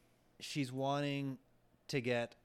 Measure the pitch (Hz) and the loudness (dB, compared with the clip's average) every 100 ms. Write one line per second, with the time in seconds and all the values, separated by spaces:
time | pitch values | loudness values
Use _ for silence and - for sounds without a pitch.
0 | - _ _ - - 151 123 131 139 143 | -20 _ _ -14 -4 -2 -2 0 2 2
1 | 143 139 139 127 - _ _ _ - 139 | 2 0 -2 -4 -12 _ _ _ -4 -2
2 | 120 120 117 - | 2 2 0 -6